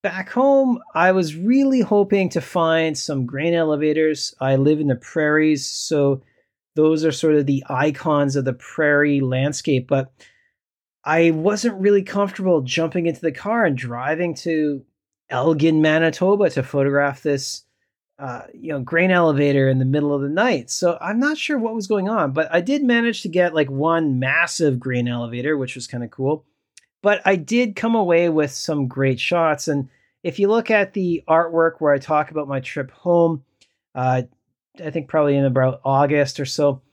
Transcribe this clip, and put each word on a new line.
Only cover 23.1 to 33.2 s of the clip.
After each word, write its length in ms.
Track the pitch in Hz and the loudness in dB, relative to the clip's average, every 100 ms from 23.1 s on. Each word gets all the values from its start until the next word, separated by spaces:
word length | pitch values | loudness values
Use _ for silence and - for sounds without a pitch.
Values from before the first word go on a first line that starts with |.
| 226 | -4
to 60 | 190 | -4
get, 260 | 170 175 | 0 0
like, 160 | 160 143 | 2 -2
one 480 | 135 156 165 156 131 | 0 0 2 0 0
massive 600 | 131 151 170 - 156 127 | 0 0 -2 0 0 0
grain 300 | 127 123 120 | -4 -4 -2
elevator, 480 | 120 120 120 131 151 | -4 -6 -6 -4 -4
which 180 | 131 | -4
was 120 | 131 120 | -10 -12
kinda 220 | 123 120 | -10 -12
cool. 360 | - 135 156 _ _ _ _ _ _ | -6 -4 -4 _ _ _ _ _ _
But 220 | 208 202 | 0 0
I 120 | - 190 | 2 0
did 400 | 139 233 247 196 | 0 0 0 -2
come 180 | 226 | -2
away 340 | 226 185 170 175 | 0 4 4 4
with 220 | 156 147 | 2 0
some 380 | - - 151 135 | -4 -6 -4 -4
great 320 | 135 135 127 | 0 0 0
shots. 480 | - 175 165 147 - | -2 0 0 0 -2
And 200 | 143 135 _ _ _ | -4 -4 _ _ _
if 160 | 180 - | -10 -2
you 80 | 196 | 0
look 200 | 226 226 | 0 2
at 260 | 220 196 | 0 0
the 280 | 208 180 165 - | -2 -2 -4 2
artwork 460 | 160 170 165 165 160 | 2 2 2 2 2
where 140 | 156 | 0
I 60 | 143 | 0
talk 340 | - 151 143 | 2 -2 0
about 160 | 156 143 | -6 -6
my 100 | 139 | -6
trip 320 | 131 - 131 | -8 -10 -10
home, 540 | _ 180 170 | _ 0 4